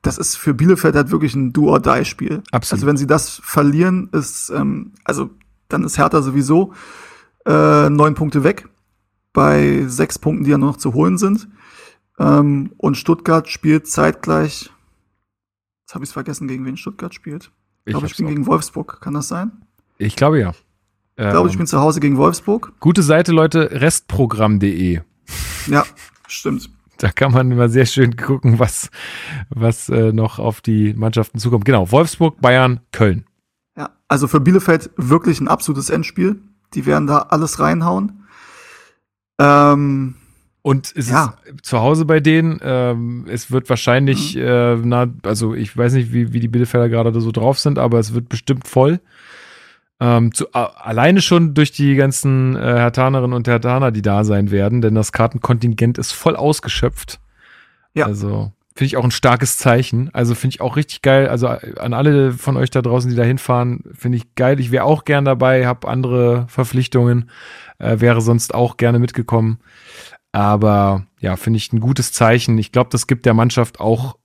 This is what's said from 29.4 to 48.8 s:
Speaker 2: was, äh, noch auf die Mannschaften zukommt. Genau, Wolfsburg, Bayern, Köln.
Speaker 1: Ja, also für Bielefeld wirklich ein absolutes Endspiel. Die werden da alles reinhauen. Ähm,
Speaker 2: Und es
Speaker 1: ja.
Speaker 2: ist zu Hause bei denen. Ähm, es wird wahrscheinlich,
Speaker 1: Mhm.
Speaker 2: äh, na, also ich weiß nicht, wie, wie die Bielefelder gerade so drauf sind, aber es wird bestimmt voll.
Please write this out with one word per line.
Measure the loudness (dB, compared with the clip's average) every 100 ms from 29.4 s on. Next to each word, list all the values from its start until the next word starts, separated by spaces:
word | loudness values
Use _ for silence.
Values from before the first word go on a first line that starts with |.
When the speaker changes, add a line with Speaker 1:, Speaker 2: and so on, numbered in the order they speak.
| -10
Speaker 2:
was, | -2 -2 -2 -2
äh, | 0 2
noch | 2 -2 -2
auf | -6 -4
die | -2 0 0
Mannschaften | 0 -2 -2 -4 -4
zukommt. | -2 0
Genau, | 4 2 4
Wolfsburg, | 2 2 0 -2 2
Bayern, | 4 4 4 0 _
Köln. | 0 2 2 -6 _ _ _ _ -16
Speaker 1:
Ja, | -16 _ _
also | -2 2
für | 2
Bielefeld | 4 4 4 0 0 -8
wirklich | 0 2 2 -2
ein | -2
absolutes | -2 -2 -6 -4
Endspiel. | -4 -4 -2 -2 -2 -10 _ _
Die | -6
werden | -2 0 2
da | 0
alles | 2 -2 -2 -2
reinhauen. | -2 0 0 -2 -4 -8 _ -20 -20 -20 -20 -20 _ _ _ _ _ 2
Ähm, | 4 6 6 4 2 -2 -4 -10 _ _ _ _
Speaker 2:
Und | -2 -2 -2
es | -8 0
Speaker 1:
ja. | 0 0 -6
Speaker 2:
ist | -20 -20
zu | -4 0
Hause | 2 2
bei | 2 2
denen. | 4 2 2 -2
Ähm, | -4 -2 -2 -4 -6 -10 -8
es | -10 -4
wird | -4 -2
wahrscheinlich, | -2 2 2 2 0 -4
Speaker 1:
Mhm. | -4
Speaker 2:
äh, | 0 2 2 0
na, | 0 0 -2 -4
also | -6 -4 -4
ich | -4 -6 -2
weiß | 2
nicht, | 2 0
wie, | -2 -2
wie | -2
die | -2
Bielefelder | 0 0 0 2
gerade | 2 0 0
so | -2
drauf | 0 0 0
sind, | -2 0
aber | 2 0
es | 0
wird | -4 -6
bestimmt | -8 -4 -4 0
voll. | 2